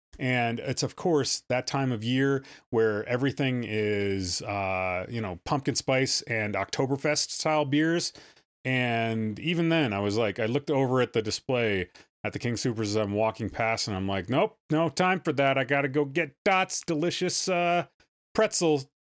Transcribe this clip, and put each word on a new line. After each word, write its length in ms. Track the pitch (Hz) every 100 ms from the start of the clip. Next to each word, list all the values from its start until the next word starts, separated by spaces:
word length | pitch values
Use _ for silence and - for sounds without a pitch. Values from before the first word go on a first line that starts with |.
| _ -
and 400 | 127 123 117 117
it's, 220 | - -
of 140 | 135 -
course, 480 | 185 156 127 - -
that 180 | 123 -
time 240 | 139 131
of 120 | 117
year 400 | 113 131 139 135 135 - _
where 360 | 113 110 104 107
everything 560 | 123 139 135 135 123 107
is, 760 | 107 107 101 101 98 92 -
uh, 640 | 107 101 95 92 92 92 92
you 120 | 117
know, 160 | 104 85 -
pumpkin 300 | 147 135 -
spice 480 | - 131 131 -
and 320 | - 113 107 98
Oktoberfest 760 | 98 - 135 139 151 147 -
style 360 | - 160 151 139
beers. 480 | 147 160 170 - - - - _ _ 131
And 760 | 127 123 117 113 113 110 107
even 300 | 160 170 165
then, 240 | 165 135
I 60 | 98
was 180 | 101 104
like, 220 | 110 98
I 80 | 110
looked 240 | 135 139
over 280 | 139 131 127
at 120 | 120
the 80 | 117
display 680 | 107 - - 123 113 98 87 - - _
at 100 | 107
the 60 | 107
King 160 | 120 113
Soopers 240 | 127 113 104
as 100 | 107
I'm 160 | 104
walking 360 | 101 110 - 107
past, 380 | - 113 113 -
and 80 | 95
I'm 120 | 98
like, 200 | 98 92
"Nope, 300 | 135 220 - _
no 180 | 156 165
time 300 | - 185 185
for 100 | 160
that. 240 | 131 139 135
I 60 | 123
gotta 220 | 139 139
go 160 | 143
get 280 | 143 143 151 -
Dot's 380 | 208 190 185 -
delicious, 680 | - 156 175 - 180 - -
uh, 380 | 175 175 175 - _ _ _ _
pretzel 560 | - 214 - 165 147 131 _